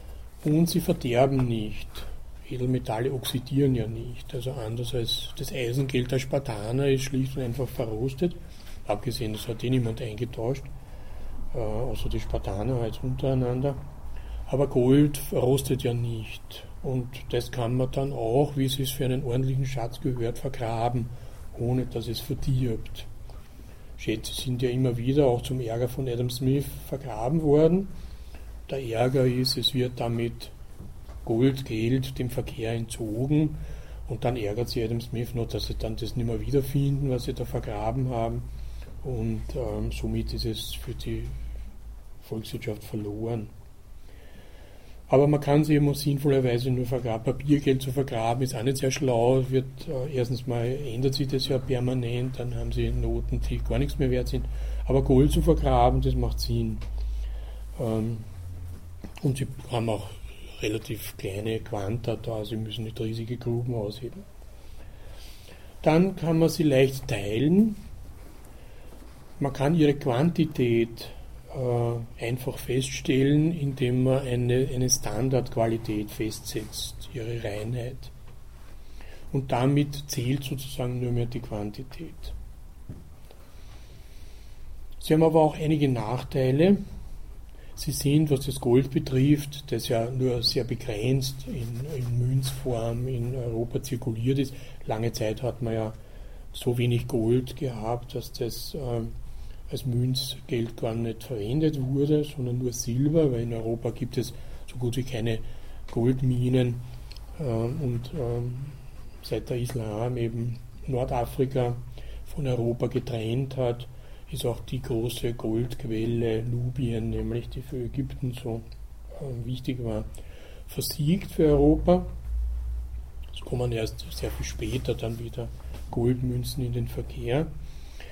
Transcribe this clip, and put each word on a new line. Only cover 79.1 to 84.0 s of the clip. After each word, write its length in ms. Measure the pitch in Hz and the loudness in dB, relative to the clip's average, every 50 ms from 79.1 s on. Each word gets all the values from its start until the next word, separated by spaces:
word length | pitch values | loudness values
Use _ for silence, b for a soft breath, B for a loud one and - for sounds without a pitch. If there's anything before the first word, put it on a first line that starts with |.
| B B B B - | B B B B -2
Und 180 | 139 131 - | -2 0 0
damit 520 | 135 120 127 135 143 143 143 147 - - - - | 2 2 4 4 4 4 4 2 -2 -8 -8 -6
zählt 360 | - - 120 123 135 147 - | -4 -2 0 0 0 -2 -2
sozusagen 580 | - 135 131 - - - - 127 123 123 123 | -4 -6 -6 -6 -8 -6 -4 -4 -2 -2 -2
nur 100 | 123 123 | 0 0
mehr 140 | 120 120 120 | 2 0 0
die 140 | 117 120 113 | 0 -2 -6
Quantität. 920 | 110 - 113 104 104 107 104 - 135 - - - 170 - - - - - - - - - - - - - - - - - - - - - - - B B B B B B B B B B B B B B B B | -6 -6 -6 -4 -4 -6 -6 -8 -12 -10 -10 -12 -12 -12 -10 -10 -8 -8 -8 -8 -10 -12 -14 -14 -16 -16 -16 -14 -12 -12 -12 -12 -14 -16 -16 -16 B B B B B B B B B B B B B B B B